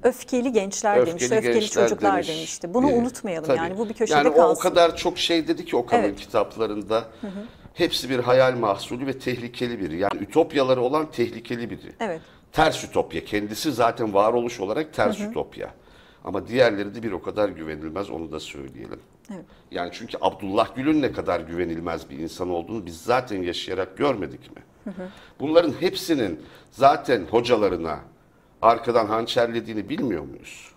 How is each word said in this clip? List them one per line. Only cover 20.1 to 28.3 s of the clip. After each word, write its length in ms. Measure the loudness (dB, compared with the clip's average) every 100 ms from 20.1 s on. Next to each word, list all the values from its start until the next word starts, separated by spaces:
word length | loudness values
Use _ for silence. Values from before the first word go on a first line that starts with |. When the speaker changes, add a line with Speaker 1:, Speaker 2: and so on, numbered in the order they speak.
| -2
Speaker 2:
Abdullah 540 | -2 -2 -2 0 0 -2
Gül'ün 260 | 0 2
ne 100 | 0
kadar 280 | -2 -2 -2
güvenilmez 720 | -2 -4 -4 -4 -6 -6 -8
bir 100 | -10
insan 300 | -10 -6 -4
olduğunu 360 | -4 -6 -10 -10
biz 160 | -12
zaten 420 | 0 0 0 -4
yaşayarak 540 | -4 -6 -6 -6 -6 -2
görmedik 580 | -2 -2 -6 -10 -20 -20
mi? 80 | -20 _
Speaker 1:
Hı 60 | -14
hı. 180 | -12 -14 -16 -20 _
Speaker 2:
Bunların 340 | 4 4 4 0
hepsinin 600 | -2 -2 -2 0 0 -4 -12 -20 -20
zaten 540 | 4 4 4 2 0 4
hocalarına 680 | 2 4 2 2 0 -4 -6 -10 _ _